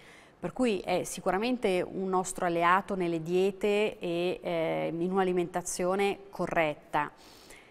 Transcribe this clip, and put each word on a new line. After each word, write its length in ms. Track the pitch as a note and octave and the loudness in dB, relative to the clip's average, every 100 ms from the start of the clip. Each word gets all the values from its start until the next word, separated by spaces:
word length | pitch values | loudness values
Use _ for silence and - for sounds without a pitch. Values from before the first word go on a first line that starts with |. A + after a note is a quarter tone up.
| - - - - | -18 -20 -20 -10
per 80 | F3+ | -8
cui 280 | - B3+ F#3 | -2 0 0
è 260 | - F3+ - | 0 -2 -2
sicuramente 760 | - F#3 F3+ A#3+ B3 G#3 F3+ | -4 -2 0 0 0 0 0
un 280 | - F3+ F#3+ | 0 -4 -2
nostro 360 | F#3 F#3 - F3+ | 0 -2 -2 0
alleato 500 | E3+ E3+ F#3 G3 F#3+ | 4 4 4 2 -2
nelle 280 | F3 E3 | 0 -2
diete 720 | D#3+ F3+ F#3+ G3 G#3 G3+ G#3+ - | 0 2 2 2 0 2 0 -2
e, 440 | F3+ E3+ F3+ - | -4 -2 -2 -2
eh, 500 | - E3+ D#3+ D#3+ D#3 | -2 -2 0 0 -2
in 160 | E3 F3+ | -2 0
un'alimentazione 1160 | F#3+ F#3 F3+ F3 F3+ F3 - F3+ G3 G3+ - - | 2 2 2 0 -4 -6 -2 0 2 0 0 -8
corretta. 800 | - F3 E3+ D#3 D3 - D3+ D3 - - - - - - | -6 -2 2 2 0 -4 -2 -2 -6 -20 -20 -20 -20 -20